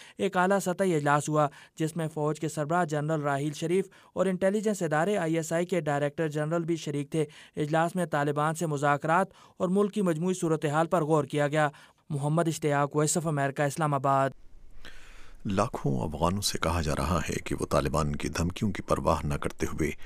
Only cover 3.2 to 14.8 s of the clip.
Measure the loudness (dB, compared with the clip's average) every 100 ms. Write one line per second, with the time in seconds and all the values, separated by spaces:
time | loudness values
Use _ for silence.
3.2 | 0 0 -2 -4 0 0 -2 -8 -8 -2
4.2 | 0 2 2 2 0 0 0 2 2 0
5.2 | 0 0 0 -2 0 -2 0 0 0 -2
6.2 | -2 -2 0 0 0 -4 -4 -6 -2 -2
7.2 | -2 -6 -10 -6 0 2 0 0 -2 0
8.2 | 0 0 0 0 -2 0 2 2 2 2
9.2 | 2 -4 -18 -4 0 2 2 2 0 2
10.2 | 0 0 0 0 0 0 2 2 2 2
11.2 | 2 0 2 2 0 -2 -20 _ -8 -4
12.2 | 0 2 2 0 0 2 2 2 2 2
13.2 | 0 0 0 0 -2 0 0 2 2 4
14.2 | 2 -2 -16 -18 -16 -12